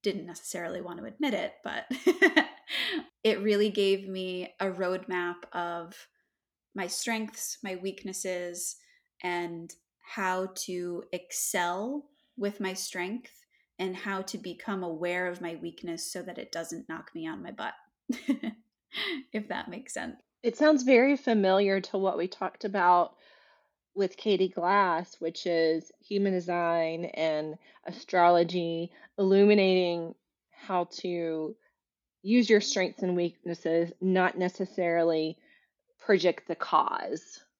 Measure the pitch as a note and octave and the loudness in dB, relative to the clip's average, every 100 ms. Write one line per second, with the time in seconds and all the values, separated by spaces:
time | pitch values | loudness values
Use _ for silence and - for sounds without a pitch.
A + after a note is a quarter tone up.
0 | G3+ G3 F3 E3+ - F3 E3+ F3+ F3 F3 | -2 -4 -10 -14 -12 -8 -8 -8 -10 -12
1 | A3 G#3+ C#4+ G#3 - - - - - B3+ | -14 -4 -2 -2 -6 -10 -10 -10 -8 0
2 | - D#4+ F#4+ D#4+ - - - - - F4+ | 0 4 4 4 0 -8 -8 -6 -4 -6
3 | - _ A3 G3+ G#3 G3+ G#3 G3+ G3 G3 | -8 _ 0 2 2 2 2 2 2 2
4 | F#3+ F#3 F#3 F3+ F3+ _ G3 F3+ F3+ F#3 | -2 -8 -6 -6 -10 _ -6 -2 -2 -4
5 | F#3 F3+ F3 F3 - F3 E3+ E3+ E3+ - | -4 -4 -4 -8 -10 -8 -6 -8 -12 -18
6 | - _ _ _ _ _ _ G3+ F3+ - | -20 _ _ _ _ _ _ -10 -8 -6
7 | - A3 G#3+ - - - G3 F#3 F#3+ F#3+ | -4 -4 -6 -10 -10 -10 -10 -6 -8 -8
8 | F#3+ F#3+ F#3+ F3+ F3 F3 - - _ _ | -10 -8 -6 -6 -8 -8 -10 -10 _ _
9 | _ _ F3+ F3 F3 E3+ E3+ - _ _ | _ _ -6 -4 -6 -8 -14 -18 _ _
10 | - - F#3 F#3 F#3+ F#3+ - F3+ F3 F3 | -14 -4 -2 -2 -4 -8 -8 -6 -6 -8
11 | - F3+ - - - F#3 F3 F#3 A3+ D4 | -8 -10 -8 -6 -2 -2 -2 -2 -4 -8
12 | C#4+ _ _ - G3+ G3+ F#3+ F#3 - F#3 | -10 _ _ -6 -6 -4 -6 -6 -8 -6
13 | F3+ B3 - _ _ _ _ - F#3 F#3 | -6 -8 -12 _ _ _ _ -6 -6 -4
14 | G3+ F#3+ F#3+ - F3+ E3+ - F#3+ F3 D#3+ | -6 -6 -6 -10 -10 -10 -6 -6 -4 -4
15 | F3 F3+ F3+ F3+ F3 E3 E3+ - F3 E3 | -2 -2 -4 -4 -8 -8 -10 -10 -10 -8
16 | - F#3 F3 E3+ - E3 E3 E3+ - D#3+ | -8 -8 -10 -12 -10 -8 -8 -10 -10 -12
17 | - E3 D#3+ F3 F3 G3 G#3+ - _ _ | -12 -10 -8 -8 -12 -10 -10 -10 _ _
18 | - A#3+ - B3 A3+ - _ _ _ - | -8 -6 -2 -2 -4 -10 _ _ _ -8
19 | - D4+ - G#3+ G#3 - - F3+ - - | -6 -6 -6 -8 -6 -8 -8 -12 -10 -10
20 | E3 - _ _ A#3 - D4+ D4 B3+ B3 | -10 -12 _ _ -4 4 6 6 8 8
21 | C4+ C#4 - A3 F#3+ F#3+ G3+ G3 F#3 G3 | 8 4 2 4 6 4 4 0 -2 -2
22 | F#3+ E3+ F3+ - F#3+ - G#3+ G3 F3+ F3+ | 0 0 -4 -4 -8 -6 -4 2 6 6
23 | E3 _ _ _ _ _ _ _ _ G3 | 4 _ _ _ _ _ _ _ _ -2
24 | F#3+ - A3 F#3+ F#3 F#3 F3 G3+ F#3+ E3 | -2 -2 0 2 2 0 2 4 4 2
25 | F3+ - A#3+ E3 F3+ E3 D#3+ D#3+ D#3+ _ | -2 -8 -8 -4 0 2 4 2 -4 _
26 | _ G3+ G3 F#3 E3+ F3 E3+ E3+ D#3+ E3 | _ 0 2 0 0 0 2 2 0 -2
27 | F3 - D#3+ D3+ D#3 D#3 _ _ - F#3 | -6 -2 0 0 -4 -10 _ _ -16 -14
28 | - F#3 F3 F3 E3+ F3+ E3+ E3 E3+ - | -2 6 8 8 4 0 -2 -4 -6 -10
29 | - - F#3+ G3 G3+ G#3 F#3+ F#3 F3 E3+ | -14 0 4 8 8 8 6 4 2 -2
30 | E3 - _ _ _ _ - F#3 F3 - | -6 -12 _ _ _ _ -4 -2 -2 -6
31 | F#3 F3 E3 D#3+ D#3 - _ _ _ _ | -6 -4 -2 -4 -6 -10 _ _ _ _
32 | _ _ F#3+ A#3+ G#3+ G#3 G#3 G3+ F#3 - | _ _ 2 4 6 4 4 -2 -2 -2
33 | F#3 F3+ E3+ - F3+ E3 D#3+ E3 E3+ - | -2 0 0 -4 -10 -6 0 2 0 -2
34 | F#3+ F#3 F3 - F3+ - F#3+ - F3 E3+ | 2 4 2 0 -4 -2 -6 -2 0 2
35 | E3+ D#3+ D#3 E3 _ _ _ _ _ _ | 2 2 -2 -6 _ _ _ _ _ _
36 | - G3 F3 E3 - E3 - D#3+ - - | 2 4 4 0 -8 -8 2 2 2 -4
37 | - E3 - - _ | -6 -8 -10 -20 _